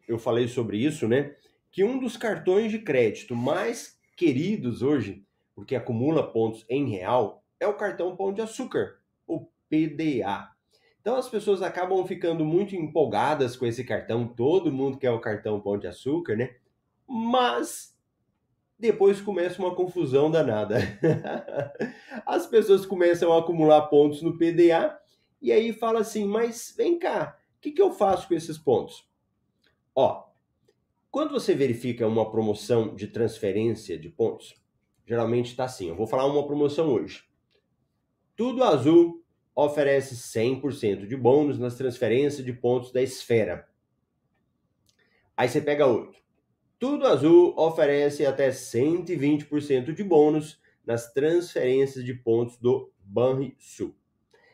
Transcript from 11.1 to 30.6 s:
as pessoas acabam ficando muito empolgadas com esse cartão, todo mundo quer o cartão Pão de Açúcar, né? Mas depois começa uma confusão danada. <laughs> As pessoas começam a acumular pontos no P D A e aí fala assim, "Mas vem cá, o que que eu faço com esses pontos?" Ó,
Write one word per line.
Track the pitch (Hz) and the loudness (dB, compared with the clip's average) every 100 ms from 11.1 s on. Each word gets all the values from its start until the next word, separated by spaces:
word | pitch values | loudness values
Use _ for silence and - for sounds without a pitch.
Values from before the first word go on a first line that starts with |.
| 254 | -4
as | 254 | -4
pessoas | 214 208 190 | -4 0 0
acabam | 180 180 180 190 175 | -2 -4 -2 0 -2
ficando | 180 170 165 | -4 -2 -2
muito | 156 175 196 190 | 0 0 0 -4
empolgadas | 156 165 131 104 131 147 123 - | -2 0 0 2 0 0 -2 -2
com | 117 | -4
esse | 117 | -4
cartão, | 120 104 - 117 120 | -6 -6 -4 -4 -4
todo | 117 131 185 160 | -2 0 2 0
mundo | 131 139 135 | -2 -4 -2
quer | 123 | -2
o | 117 | 0
cartão | 113 104 107 101 | -2 -6 -4 -4
Pão | 101 101 | -2 -4
de | 90 | -6
Açúcar, | - 131 165 143 107 | -10 -4 -4 -2 -4
né? | 127 - _ _ _ _ - | -4 -8 _ _ _ _ -10
Mas | 226 226 254 240 240 - - - _ _ _ _ _ _ _ _ _ | -6 0 2 2 0 -6 -10 -18 _ _ _ _ _ _ _ _ _
depois | 220 - 196 196 | 0 4 4 4
começa | 208 185 175 185 | 0 -2 -2 -2
uma | 180 | -4
confusão | 180 180 180 143 135 156 | -2 -4 -2 0 2 4
danada. | 160 135 107 101 104 98 - 160 - - - - | 2 2 0 0 0 -2 0 0 0 -2 -10 -8
<laughs> | - - - 254 - - 247 | -8 -8 -8 -10 -10 -18 -12
As | 247 262 - | -4 -4 2
pessoas | 226 208 196 190 | 4 6 4 2
começam | 185 175 170 170 | 2 2 4 4
a | 165 | 4
acumular | 170 170 156 151 151 | 2 2 6 6 6
pontos | 147 147 147 | 6 4 2
no | 165 165 | -4 0
P | 165 | 0
D | 160 170 | 4 6
A | 165 156 - _ _ _ _ | 4 0 -4 _ _ _ _
e | 240 | 0
aí | 226 233 | 2 2
fala | 208 226 226 | -2 -2 0
assim, | 208 214 202 | -2 -2 -2
"Mas | 214 233 226 - - | 0 -2 -4 -10 -4
vem | 294 339 | 0 0
cá, | - 214 151 - _ _ | -2 -4 -6 -12 _ _
o | |
que | 302 | -4
que | 302 | 2
eu | 392 | 2
faço | - 196 185 - | 2 0 0 -2
com | |
esses | 160 160 156 | -4 -4 -4
pontos?" | - 104 - - _ _ _ _ _ _ _ _ _ | 0 0 0 -12 _ _ _ _ _ _ _ _ _
Ó, | 131 117 - - _ _ _ | 0 0 0 -14 _ _ _